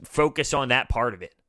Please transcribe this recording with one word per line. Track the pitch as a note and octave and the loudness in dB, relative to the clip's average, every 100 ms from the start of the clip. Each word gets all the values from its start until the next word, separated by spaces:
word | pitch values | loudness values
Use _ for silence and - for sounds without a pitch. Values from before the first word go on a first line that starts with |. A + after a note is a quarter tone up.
| - | -6
focus | - D3+ C#3+ C#3 | 0 0 0 -2
on | C#3+ C3 | 0 2
that | B2 - | 2 2
part | A#2 A#2+ | 0 -2
of | G2 | -4
it. | - _ | -12 _